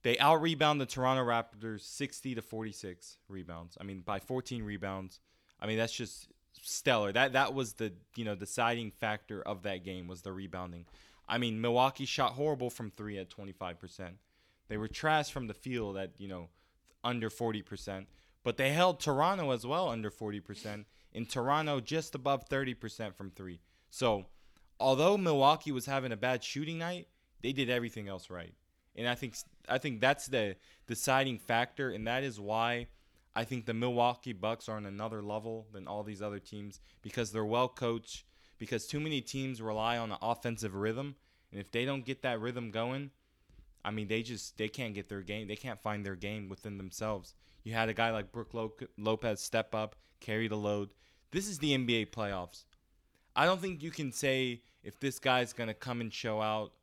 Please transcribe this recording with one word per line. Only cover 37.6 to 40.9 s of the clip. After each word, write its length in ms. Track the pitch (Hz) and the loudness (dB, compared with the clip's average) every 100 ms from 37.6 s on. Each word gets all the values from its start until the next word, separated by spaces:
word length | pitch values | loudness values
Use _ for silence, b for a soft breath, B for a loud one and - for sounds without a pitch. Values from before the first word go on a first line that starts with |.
| 127 | 2
coached, 560 | - 120 117 - - - b b - | 2 -2 -2 -4 -14 -16 b b -14
because 300 | 110 117 - | -4 -4 -2
too 140 | 147 | -2
many 200 | 156 143 | 0 -2
teams 400 | - 135 135 120 | -2 -4 -4 -4
rely 380 | 110 107 113 120 | -2 2 2 2
on 140 | 113 | -2
an 60 | 98 | 0
offensive 540 | 110 117 120 110 110 98 | 0 0 -2 -2 -4 0
rhythm, 400 | 107 | 0